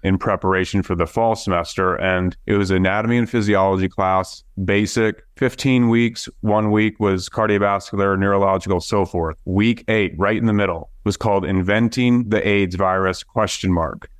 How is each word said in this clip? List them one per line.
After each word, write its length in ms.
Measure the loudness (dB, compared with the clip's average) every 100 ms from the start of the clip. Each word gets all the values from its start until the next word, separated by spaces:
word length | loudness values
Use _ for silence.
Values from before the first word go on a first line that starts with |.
in 160 | -2 -2
preparation 640 | 0 -2 0 0 0 -2
for 100 | -2
the 140 | -2 -2
fall 280 | 0 0 0
semester. 600 | -2 -2 -2 -2 -2 0
And 420 | 0 0 -2 -4 -2
it 80 |
was 160 | 0 2
anatomy 480 | 2 2 0 0 0
and 100 | 0
physiology 640 | -2 2 2 2 0 -2
class, 540 | -2 0 0 -2 -8 -16 -6
basic, 600 | -2 0 0 0 0 -2 -12 -4
fifteen 520 | -4 -2 0 2 4
weeks. 400 | 4 2 -2 -12 -6
One 280 | 0 0 2
week 300 | 2 2 0
was 300 | 0 0 -2
cardiovascular, 880 | -2 0 2 2 0 -4 -2 0 2
neurological, 600 | 2 2 2 0 0 -4
so 280 | 0 -2 0
forth. 300 | -2 -4 -6 -4
Week 400 | 0 2 0 -2
eight, 260 | -2 -2 0
right 180 | 0 0
in 80 | 2
the 80 |
middle, 380 | 2 0 -2 -10 -6
was 140 | -4 -2
called 260 | 0 0
Inventing 840 | 0 -2 0 0 0 0 2 2 2
the 180 | 0 2
aids 280 | 2 0 0
Virus, 480 | 0 0 0 -2
question 500 | -6 -2 -2 -2 -2
mark. 340 | 0 -2 -6 -16 -20